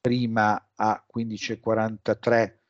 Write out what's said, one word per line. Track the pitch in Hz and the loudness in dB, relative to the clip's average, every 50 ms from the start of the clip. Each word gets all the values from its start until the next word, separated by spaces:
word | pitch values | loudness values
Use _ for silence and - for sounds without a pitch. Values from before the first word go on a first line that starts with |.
prima | _ 127 120 127 123 117 113 113 107 107 107 104 _ _ _ | _ 0 0 0 0 -2 0 2 2 2 2 0 _ _ _
a | _ 110 107 107 - _ | _ 0 0 0 -2 _
quindici | _ _ 117 117 113 110 101 - - 113 | _ _ -8 -6 -6 -8 -8 -8 -8 -10
e | 104 | -6
quarantatré | _ 117 110 107 110 110 110 104 _ - 110 - - - 117 113 113 101 - _ _ _ | _ -2 0 0 0 -2 -4 -6 _ -4 -4 -2 0 0 2 2 2 0 -4 _ _ _